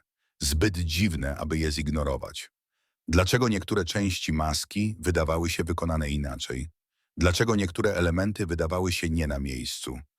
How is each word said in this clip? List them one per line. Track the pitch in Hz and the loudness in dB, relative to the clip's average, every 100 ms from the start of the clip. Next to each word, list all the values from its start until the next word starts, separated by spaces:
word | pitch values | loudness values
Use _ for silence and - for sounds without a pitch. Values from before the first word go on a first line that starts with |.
| _ _ _ - | _ _ _ -6
zbyt | 76 73 104 87 | 0 2 2 2
dziwne, | 85 80 104 78 67 71 | -2 2 2 2 -4 -4
aby | 76 80 | -2 0
je | 78 | 0
zignorować. | 73 73 76 71 65 - - - _ _ _ _ _ - | 0 -2 0 0 -2 -6 -12 -16 _ _ _ _ _ 2
Dlaczego | 87 92 123 120 | 4 6 4 4
niektóre | 101 - 101 | 2 0 -2
części | 85 107 101 90 - | 0 0 0 0 -2
maski | 78 78 76 - 101 107 101 | 0 0 -2 -4 -2 -2 -2
wydawały | 85 85 80 82 85 | 0 2 2 0 0
się | - | -2
wykonane | 85 87 85 80 73 | -2 -2 0 0 0
inaczej? | 73 69 67 - 64 73 - _ _ _ - | -2 -4 -6 -8 -8 -8 -14 _ _ _ 2
Dlaczego | 90 87 117 107 | 2 4 2 2
niektóre | 92 - 107 | 0 0 0
elementy | 95 87 85 101 104 95 | 2 2 2 0 -2 -2
wydawały | 85 80 90 92 | -2 0 0 0
się | 87 85 | 0 0
nie | 82 76 | 0 0
na | 71 | -2
miejscu? | 67 64 60 - - 65 69 | -4 -6 -8 -8 -8 -10 -12